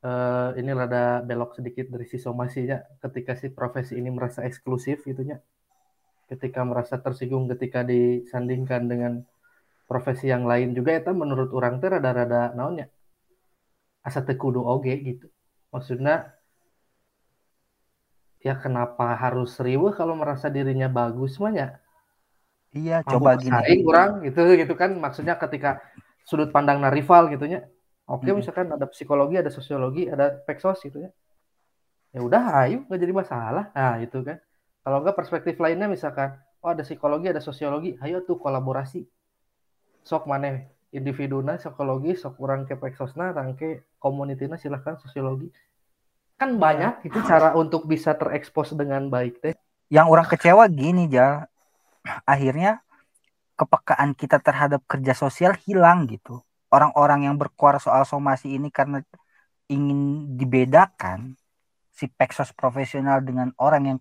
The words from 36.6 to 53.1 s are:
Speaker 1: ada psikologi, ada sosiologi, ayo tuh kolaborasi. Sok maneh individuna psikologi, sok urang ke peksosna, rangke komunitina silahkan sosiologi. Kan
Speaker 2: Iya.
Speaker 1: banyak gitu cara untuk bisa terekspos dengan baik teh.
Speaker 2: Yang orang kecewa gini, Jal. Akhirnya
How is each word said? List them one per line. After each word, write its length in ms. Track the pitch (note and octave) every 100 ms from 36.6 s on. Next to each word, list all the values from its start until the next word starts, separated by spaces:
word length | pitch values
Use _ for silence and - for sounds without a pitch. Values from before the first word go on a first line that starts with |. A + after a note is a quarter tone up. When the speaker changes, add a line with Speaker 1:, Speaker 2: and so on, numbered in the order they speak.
| E3+
Speaker 1:
ada 160 | E3
psikologi, 480 | C#3 D#3 D3 D3 F3+
ada 80 | D#3
sosiologi, 560 | D3 C3+ D3 C#3+ F3 F3+
ayo 160 | C#3 F3+ F3+
tuh 80 | E3+
kolaborasi. 720 | C#3+ C3+ C3 C3 C3+ F3+ - _ _ _ _ _ _ _ _ _
Sok 240 | - D#3+ C#3+
maneh 400 | C#3 C#3+ C3+ C3+ _ _
individuna 640 | C#3+ C3+ C3+ C#3 C3+ C3+ E3+
psikologi, 560 | E3 C3+ C#3 C3+ D3+
sok 220 | F3+ C#3+ -
urang 240 | C3+ C3+ C3+
ke 80 | C3
peksosna, 560 | C3+ C3 C3+ C#3 F#3
rangke 560 | D3+ C3 C3 D#3+ D#3 _ _
komunitina 560 | C#3 C#3 C#3 C3+ C#3 E3
silahkan 400 | D3 C#3 C3+ D#3
sosiologi. 480 | C3 - C3+ C3 E3+ _ _ _ _ _ _ _ _ _
Kan 200 | C4 A#3
Speaker 2:
Iya. 40 |
Speaker 1:
banyak 340 | D#3 D3+ F#3 A#3+ D#3+
gitu 160 | G#3+
cara 320 | - D#3+ D#3+ D#3
untuk 320 | D#3 D#3+ D#3
bisa 240 | D#3 D#3+
terekspos 640 | D3+ D3+ D3 - - C#3+ D#3
dengan 320 | C#3+ C3+ C#3
baik 320 | B2+ B2 A#2+
teh. 160 | D3+ E3 _ _ _
Speaker 2:
Yang 200 | D3+ E3
orang 160 | D#3+ E3
kecewa 400 | E3+ E3+ G3 A3+
gini, 400 | D3+ C#3+ F3+ E3+
Jal. 400 | B2+ C3 D3 D#3+ _ _ _ _ _ - -
Akhirnya 640 | - C#3 C3+ C#3 F#3 A3 _ _ _